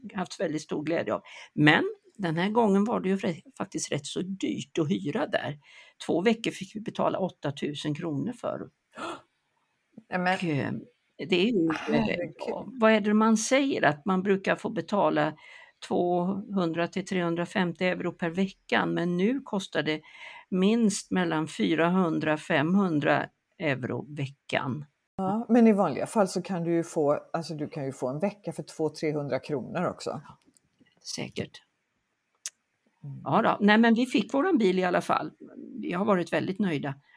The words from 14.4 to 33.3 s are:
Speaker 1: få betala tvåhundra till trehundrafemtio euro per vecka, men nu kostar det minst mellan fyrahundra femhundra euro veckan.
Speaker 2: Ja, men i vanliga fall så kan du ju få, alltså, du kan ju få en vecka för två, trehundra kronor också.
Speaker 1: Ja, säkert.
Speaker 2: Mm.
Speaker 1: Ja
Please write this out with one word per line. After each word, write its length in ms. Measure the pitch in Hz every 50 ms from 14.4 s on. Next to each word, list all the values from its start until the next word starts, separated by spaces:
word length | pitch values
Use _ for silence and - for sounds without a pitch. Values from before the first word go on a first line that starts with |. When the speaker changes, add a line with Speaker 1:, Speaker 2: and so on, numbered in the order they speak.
| 190 196 175
Speaker 1:
få 140 | - - -
betala 640 | - 170 160 - 214 202 160 156 156 151 151 156 151 - - - - - - - _ - -
tvåhundra 1000 | - 190 185 175 175 180 175 175 185 196 196 208 - 196 196 175 165 160 170 170
till 180 | 170 - 190 185
trehundrafemtio 800 | - 190 180 175 170 170 170 175 170 - 208 180 175 160 - 185
euro 240 | 185 175 175 180 175
per 180 | - - 180 165
vecka, 560 | 165 190 196 190 - _ _ - 233 214 175
men 320 | 170 170 165 170 175 175
nu 220 | 175 190 226 262 277
kostar 420 | 277 - - 190 190 - - 165 147
det 180 | 156 156 156 - - - - - - - - - -
minst 600 | 190 185 185 208 226 240 226 196 196 - - -
mellan 360 | 190 185 180 165 160 156 156
fyrahundra 880 | 151 - - - 180 165 151 165 170 180 190 185 160 156 156 156 156 151
femhundra 880 | 151 - - 170 143 147 165 185 202 196 180 156 147 143 160 143 139 - - _ _ _ _ _ -
euro 460 | 175 147 131 131 127 - 120 123 - 147 147
veckan. 720 | 139 135 131 - _ _ - - - - 135 123 151 147 - _ _ _ _ _
Speaker 2:
Ja, 300 | - 190 185 208 226 240 -
men 180 | 226 247 226
i 40 | 226 208
vanliga 340 | 196 190 156 123 - -
fall 200 | - - 226 190
så 140 | 175 - 190
kan 220 | 180 - 196 170 170
du 100 | 170 170
ju 100 | 165 165
få, 360 | - - 170 147 139 147 - - _ -
alltså, 200 | 165 156 151 160
du 140 | 147 151
kan 180 | - - 160 135
ju 60 | 135
få 160 | 127 - 139
en 120 | 127 135 151
vecka 340 | 196 202 196 - - 170 156
för 100 | - 151
två, 260 | - - - 160 151
trehundra 500 | 151 - 165 151 147 147 143 139 127 131
kronor 460 | - - 151 127 104 - 110 170 180 127
också. 200 | - - - -
Speaker 1:
Ja, 280 | - 156 - - - _ _ _ _ _ _ _ _ _ _ _ _ _ - - -
säkert. 460 | - - - - - 104 - - - _ _ _ _ _ _ _ _ _ _ _ _ _ _ _ _ - - _ _ _ _ _ _ _ _ _ _ -
Speaker 2:
Mm. 180 | 143 135 131 -
Speaker 1:
Ja 180 | 131